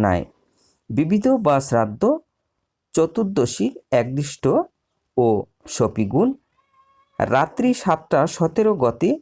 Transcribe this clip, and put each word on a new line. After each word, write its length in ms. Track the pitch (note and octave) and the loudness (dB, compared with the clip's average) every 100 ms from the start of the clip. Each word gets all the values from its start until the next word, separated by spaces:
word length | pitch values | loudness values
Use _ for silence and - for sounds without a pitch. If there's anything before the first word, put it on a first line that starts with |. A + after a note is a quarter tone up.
নাই। 160 | G2+ F2+ - _ _ _ _ _ - | 0 0 -4 _ _ _ _ _ -6
বিবিধ 360 | A#2 D#3+ G#3 B3+ C4 | -2 0 0 2 2
বা 120 | E3 C3+ | 2 0
শ্রাদ্ধ, 420 | - A#2 A2 A2 A#3 D#4+ _ _ _ _ _ _ _ | 0 0 -2 0 0 0 _ _ _ _ _ _ _
চতুর্দশীর 800 | E3+ E3 A3+ G3 G3 A#2+ - A3+ - - | -2 0 0 -2 0 -2 0 -4 -4 -4
একদৃষ্ট 520 | B2 A#2+ C3+ C#3+ - D3 B3+ F4 _ _ _ _ - | -2 -2 -4 -6 -4 0 0 -2 _ _ _ _ 0
ও 100 | A#2 G2+ - _ - | 2 2 -2 _ -10
শপিগুণ। 640 | - A2 A2 G2+ B2+ B3 C#4 _ _ _ _ _ _ _ - | -2 -2 0 -2 0 0 -2 _ _ _ _ _ _ _ -4
রাত্রি 520 | - B2+ D#3+ - B3 | 0 0 0 0 0
সাতটা 460 | B3 F#3+ D#3+ - D3+ C#3 - | 0 0 -2 0 0 0 0
সতেরো 360 | E3 G3 G#3+ | -2 0 0
গতে 340 | E3+ B2 A#2 F#3+ D4+ | 2 -2 0 -2 -2